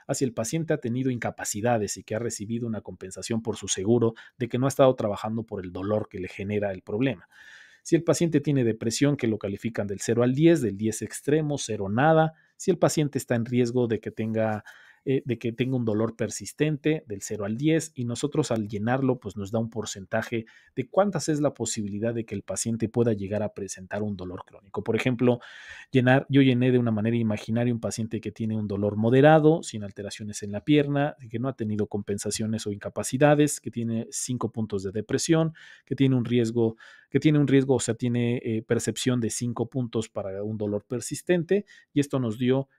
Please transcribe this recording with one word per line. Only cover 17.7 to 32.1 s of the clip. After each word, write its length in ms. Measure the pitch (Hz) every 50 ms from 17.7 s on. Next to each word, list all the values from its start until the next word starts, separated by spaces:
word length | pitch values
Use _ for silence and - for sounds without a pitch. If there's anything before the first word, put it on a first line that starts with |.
| 160 156 156 - -
y 100 | 131 123
nosotros 460 | 120 120 - - 143 - 156 139 -
al 160 | 120 113 104 98
llenarlo, 520 | 107 101 107 117 127 135 135 127 123 -
pues 160 | - 101 -
nos 160 | 104 98 95
da 80 | 110 113
un 100 | 117 113
porcentaje 760 | 113 113 101 - - 101 95 - - 110 110 - 120 113 113 - - _ _ _ _
de 120 | - 123 -
cuántas 400 | - 190 202 208 - 151 - 165
es 120 | 151 143
la 140 | 151 131 -
posibilidad 600 | - 113 - - 117 104 98 101 101 110 117 117
de 100 | 117 110
que 120 | - 107
el 60 | 101
paciente 460 | - - 98 - - 117 113 113 113 107
pueda 240 | - 120 117 120
llegar 300 | 107 98 98 95 104 104
a 100 | 104 104
presentar 500 | - - 98 95 - 95 95 - 101 104
un 140 | 107 107 101
dolor 280 | 87 90 90 90 - -
crónico. 380 | - - - _ - - 104 101
Por 100 | 117 110
ejemplo, 460 | 110 - 127 123 113 131 120 120 123 - - - - - - - - - -
llenar, 340 | - 131 120 127 131 139 - -
yo 100 | 135 139
llené 300 | 135 131 123 123 127 131
de 80 | 123 123
una 140 | 120 117
manera 240 | 110 104 107 117 117
imaginaria 580 | 117 113 110 104 104 - - 113 120 120 123 120
un 60 | 113
paciente 400 | 113 101 - - 110 104 117 107
que 100 | - 110
tiene 260 | - - 113 110 110
un 120 | 110 104 101
dolor 280 | 101 101 104 104 101
moderado, 680 | 104 110 117 127 135 139 151 160 156 151 156 160 - -
sin 180 | - - 107
alteraciones 640 | 101 98 - - 101 101 - - 110 104 101 - 107
en 80 | 101
la 120 | 101 104 -
pierna, 520 | 151 147 147 143 143 143 143 143 151 - - 131 110
que 120 | - 113
no 80 | 127 135
ha 80 | 131
tenido 320 | - 113 107 107 104 101 -
compensaciones 760 | - 104 - -